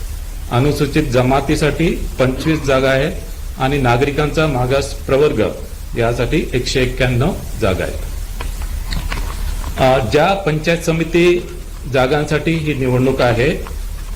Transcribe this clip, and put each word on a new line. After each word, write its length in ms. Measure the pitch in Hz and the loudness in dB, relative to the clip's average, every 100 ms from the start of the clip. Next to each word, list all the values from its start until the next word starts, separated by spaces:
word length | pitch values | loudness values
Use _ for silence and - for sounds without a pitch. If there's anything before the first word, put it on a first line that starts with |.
| - - - - - | -8 -8 -8 -10 -2
अनुसूचित 520 | 120 147 143 139 151 | 2 2 2 0 0
जमातीसाठी 880 | 147 127 123 139 147 151 151 131 170 - - - | 2 2 4 2 2 0 0 2 0 0 -2 0
पंचवीस 440 | 131 131 160 151 | 0 0 0 0
जागा 280 | - 131 135 | 2 2 4
आहेत 220 | 135 156 - - - - - | 2 0 -4 -8 -8 -8 -2
आणि 200 | 135 143 | 0 2
नागरिकांचा 680 | 123 123 143 143 147 160 156 | 2 4 2 2 0 2 2
मागास 400 | 127 127 139 139 | 2 2 0 0
प्रवर्ग 600 | - - 135 147 117 92 - - - - 117 | -4 0 4 4 4 0 -2 -8 -10 -6 -2
यासाठी 520 | 117 117 120 156 - | 0 0 0 0 0
एकशे 300 | 131 - 135 | -2 0 0
एक्क्याण्णव 500 | 123 - 127 120 156 - - - | 0 0 0 2 0 -2 -6 -2
जागा 240 | 104 87 | 0 0
आहेत. 140 | 78 - - - - - - - - - - - - - - - - - - - | -2 -4 -6 -6 -6 -6 -6 -4 -4 -4 -4 -4 -4 -4 -4 -4 -4 -4 -4 2
अ, 300 | 131 135 110 | 2 4 2
ज्या 220 | 147 175 | 2 2
पंचायत 440 | 196 156 156 170 165 | 2 0 0 0 0
समिती 680 | - 160 160 175 175 175 - - - - 131 | 0 0 2 4 4 4 0 -10 -10 -10 -2
जागांसाठी 600 | 127 131 147 147 151 165 | 2 2 2 0 0 0
ही 220 | 160 151 | 0 0
निवडणूक 460 | 127 131 123 131 131 | 0 0 2 2 2
आहे, 340 | 123 113 143 190 - - - - - | 2 4 2 0 -4 -8 -8 -8 -8